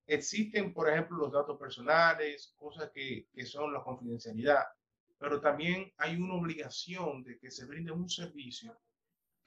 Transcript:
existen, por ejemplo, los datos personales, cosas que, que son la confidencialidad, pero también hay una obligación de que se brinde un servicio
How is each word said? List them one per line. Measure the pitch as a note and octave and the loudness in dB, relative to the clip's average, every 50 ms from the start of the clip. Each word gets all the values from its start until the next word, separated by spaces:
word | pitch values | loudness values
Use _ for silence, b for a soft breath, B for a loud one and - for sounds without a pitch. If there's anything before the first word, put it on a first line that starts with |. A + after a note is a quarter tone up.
| _ | _
existen, | - C#3+ C#3+ - - G3+ G#3 A3 G#3+ - G#3 F#3+ F3 - | 2 2 2 2 0 0 0 0 2 2 0 0 0 0
por | - D#3+ D#3 | 2 4 6
ejemplo, | D3+ E3 E3+ E3 F3 | 6 4 4 0 0
los | E3 D3 C#3 C3+ | 0 0 2 2
datos | C#3+ C#3+ D3 C#3+ - | 2 2 2 -2 -8
personales, | C3 B2+ - - A#2+ C#3 D#3 E3 E3+ E3 D#3+ D#3 D3+ D3 C#3+ C#3+ - - _ | -8 -12 -10 -6 2 6 8 8 8 8 6 4 0 -2 -2 -6 -12 -20 _
cosas | _ D3 D3+ D3 D#3+ D#3 - - | _ -14 -14 -10 -8 -10 -10 -8
que, | C#3 C#3 C3+ A#2+ G#2+ - _ - | -8 -6 -6 -6 -8 -8 _ -12
que | B2+ B2 | -10 -10
son | A2 - C#3+ D3+ D3 C#3+ | -8 -6 -4 -4 -2 -2
la | C3 B2+ | -4 -4
confidencialidad, | B2+ B2 B2 A#2+ A#2 A#2 A#2 - A#2 A2 A2 B2 C#3+ C#3+ - - - - _ _ _ _ _ _ _ _ - | -6 -8 -6 -6 -6 -6 -6 -6 -6 -4 0 4 6 6 6 4 0 -6 _ _ _ _ _ _ _ _ -8
pero | C#3+ C#3+ D3 C#3+ | -4 -2 0 2
también | D3 D3+ C#3+ C#3+ D#3 F3 F#3 F#3+ G3 F#3+ _ | 4 2 2 2 2 0 0 0 -2 -6 _
hay | - D3 D#3+ E3+ F3 | -4 -2 -2 0 -2
una | F3+ F#3 F#3 | -2 -2 -2
obligación | F3 E3+ E3 D#3+ D#3 D3 B2 - - - F3 F3+ F#3 F3 D#3 C3+ C3 B2+ | -2 -2 -2 -2 -4 -8 -8 -8 -10 -8 -8 -6 -4 -4 -4 -4 -6 -10
de | B2+ A#2+ - | -14 -16 -18
que | - B2+ | -16 -16
se | - - C3 | -14 -14 -12
brinde | C3 D3 E3 E3+ D#3+ D#3 | -12 -8 -8 -6 -4 -4
un | F3 F3+ F3+ | -4 -4 -4
servicio | - - E3+ F3 D#3 C#3+ C3 B2 - - A3+ A3+ - _ _ _ _ _ _ _ _ _ _ _ _ _ - | -4 -6 -6 -8 -10 -12 -12 -12 -12 -12 -14 -16 -18 _ _ _ _ _ _ _ _ _ _ _ _ _ -6